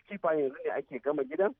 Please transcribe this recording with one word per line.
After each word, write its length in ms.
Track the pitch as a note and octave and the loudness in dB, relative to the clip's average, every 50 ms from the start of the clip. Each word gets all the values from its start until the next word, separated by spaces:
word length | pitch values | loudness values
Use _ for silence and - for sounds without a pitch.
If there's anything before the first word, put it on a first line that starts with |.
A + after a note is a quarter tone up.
| - - | -6 -10
kifayen 320 | G#3 G3 - E3+ D#3+ D#3 C#3+ | -6 -2 0 2 2 2 2
yanzu 140 | C3 C3+ - - | 0 -2 -4 -4
ne 60 | D3+ | -4
ake 280 | G2+ B2+ C#3 - D3 B2 | -2 -2 -4 -6 -8 -6
gama 240 | - C#3 D3+ D3 C3+ | -2 -2 0 0 0
gidan. 260 | B2+ D3 E3 G3 G#3 - - | -2 2 2 2 2 2 -2